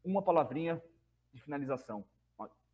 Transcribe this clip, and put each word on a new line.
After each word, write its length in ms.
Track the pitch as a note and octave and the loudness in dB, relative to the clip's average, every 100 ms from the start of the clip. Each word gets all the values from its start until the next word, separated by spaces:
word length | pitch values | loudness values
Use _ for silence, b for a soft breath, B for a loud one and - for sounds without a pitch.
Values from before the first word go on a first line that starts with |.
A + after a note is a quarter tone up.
uma 180 | F3+ G3 | -2 0
palavrinha 600 | F#3+ E3+ C3+ C3+ E3 E3 - _ _ _ _ | 4 4 4 2 0 -2 -6 _ _ _ _
de 80 | B2 | -18
finalização, 640 | - C#3+ C3+ B2+ - G#2 F#2+ _ _ - G#2+ _ _ | -8 -4 -2 -4 -4 -10 -10 _ _ -14 -14 _ _